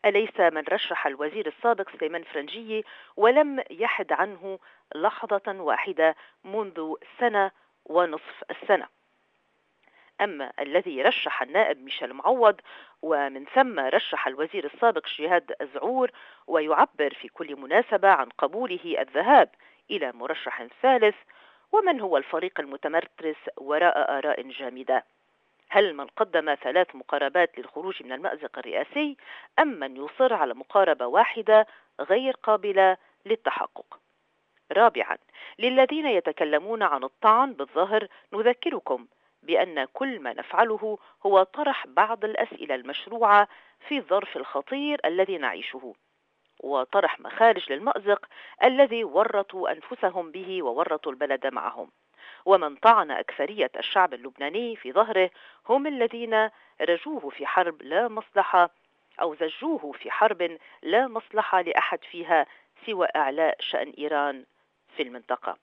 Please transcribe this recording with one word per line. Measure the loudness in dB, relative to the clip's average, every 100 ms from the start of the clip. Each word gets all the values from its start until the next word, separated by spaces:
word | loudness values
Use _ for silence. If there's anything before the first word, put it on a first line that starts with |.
| 2
أليس | 2 0 2
من | 2 2 -2
رشح | -4 -2 -4 -2
الوزير | -2 -4 -4 -8
السابق | -2 0 0 -4 -6
سليمان | -6 -6
فرنجي | -8 -10 -10 -12 -6 -8 -8 -18 -16 4
ولم | 6 6 4 -2 -8
يحد | -4 -4 -4 -4
عنه | -2 -2 -4 -12 -12 _ _ _ -2
لحظة | -2 -2 -4 -4 -4 -6
واحدة | -2 -2 -2 2 2 0 -14 _
منذ | -10 -8 -8 -8 -8 -10 -14 -2
سنة | 0 0 -2 _ _ _ -2
ونصف | 0 0 -4 -12 -18 -14
السنة؟ | -12 0 0 0 _ _ _ _ _ _ _ _ _ _ _ _ -6
أما | -4 -4 -10 -8
الذي | -2 -2 -2 0
رشح | 0 0 -4 -6
النائب | -2 0 0 -2
ميشيل | -8 -10 -10
معوض | -4 0 4 4 4 -10 -20 -20 _
ومن | -2 -2 -2 -6 -2
ثم | 2 2 0
رشح | 0 0 0 -6 -6
الوزير | -4 -6 -6 -10
السابق | 0 0 0 -6 -6
جهاد | 0 0 0 -10
أزعور | -8 -6 -4 0 -2 -4 -20 -20 -2
ويعبر | -2 2 2 2 2 -4
في | -4 -18
كل | -14 -12 -12
مناسبة | 0 0 2 2 4
عن | 4 2
قبوله | -2 -4 -2 -6 -6 -4 -4
الذهاب | -2 -2 6 6 6 _ _ _ _
إلى | -6 -6
مرشح | -8 -8 -8 -8 -10 -14 _
ثالث، | 2 6 4 2 _ -20 -20 _ _
ومن | 2 2 0
هو | 0 -2
الفريق | 0 -6 -4 -8
المتمترس | -10 -8 -2 -2 -4 -8 -8 -8 -12 -14
وراء | -4 2 2 2 0 -2
آراء | -2 -4
جامدة؟ | -6 -12 -12 -10 -2 -2 -2 _ _ _ _ _ _
هل | 2 2
من | -2 -12
قدم | -4 -2 0 0 -2
ثلاث | 0 0 0 -4
مقاربات | -6 -4 0 2 0 -2
للخروج | -14 -12 -10 -12
من | -12
المأزق | -8 -8 -8 -10 -12
الرئاسي | -6 -6 -4 -4 -4 -6 -18 -20 -6 0
أم | 0
من | -2 -10 -10
يصر | -14 0 0
على | 2 0
مقاربة | -2 0 4 4 2 2
واحدة | 2 2 0 6 6 6 -4 _ -12
غير | 0 0 0 -4
قابلة | 0 0 2 4 4 4 _ _ -4
للتحقق؟ | -2 -2 -4 -8 -10 -20 -20 _ _ _ _ _ _ _
رابعا، | 4 4 4 -6 -6 _ -20 -20 -2
للذين | 2 4 4 2 0
يتكلمون | 0 0 -4 0 0 -2 -2
عن | 0 0
الطعن | -4 _ 4 4 2
بالظهر | -4 -6 -2 0 0 -2 -16 _
نذكركم | 0 0 0 -4 -6 -6 -6 -8 _ _ _
بأن | -2 0 0 -4 -6
كل | -4 -6 -6
ما | -8
نفعله | -10 -4 0 0 0 -6 -8 _ _ 4
هو | 4
طرح | 4 0 -4 -4 -2
بعض | 0 0 -2 -4
الأسئلة | -4 -6 -6 -8 -8
المشروعة | -8 -12 -10 0 6 6 6 -2 _ _ -6
في | -6
الظرف | 0 -2 -2 -10
الخطير | -8 -8 -6 -6 -4 -2 -2
الذي | 0 0 0
نعيشه، | -4 -4 -10 -14 -16 -18 _ _ _ _ _ _
وطرح | -4 -2 0 0 0 -4
مخارج | -12 4 4 4 -2
للمأزق | -4 -2 -2 0 -2 -2 -20 -20 2
الذي | 2 6 4 4
ورطوا | 0 0 2 0 -4 -6 -4
أنفسهم | -6 -10 -4 -4 -2 -10
به | -12 -8 -6
وورطوا | -4 -2 -2 -4 -6
البلد | -8 -4 -4 -4
معهم. | -6 -8 -10 -16 _ _ _ -20 -8 4
ومن | 4 4 2
طعن | 6 6 2
أكثرية | -4 -8 -6 -6 -2 -4 -4
الشعب | -2 2 0
اللبناني | -2 -16 _ -6 -6 -6 -8
في | -2
ظهره | 0 2 2 0 _ -20 _ 0
هم | 0 0
الذين | -2 -2 -2 0 2 2 _ _ _
رجوه | 0 0 -2 -8 -8
في | -10 0
حرب | 2 2 -4
لا | -4 -2 -2
مصلحة | -6 2 2 6 6 4 _ _ _ _ -6
أو | -6 -2
زجوه | -6 -4 -4 -4 -6
في | -14 -10
حرب | 0 0 2 -4 -6 -20 -14
لا | 0 2 2
مصلحة | -4 -4 -4 0 0
لأحد | 2 -2 -2 -6 -8
فيها | -14 0 2 2 -6 _ _ -8
سوى | -2 0 0
إعلاء | 0 2 0 0
شأن | -6 -6 -6 -8
إيران | -4 -2 -2 -4 -16 _ _ _ _ -8
في |
المنطقة. | -8 -8 -6 -6 -6 -10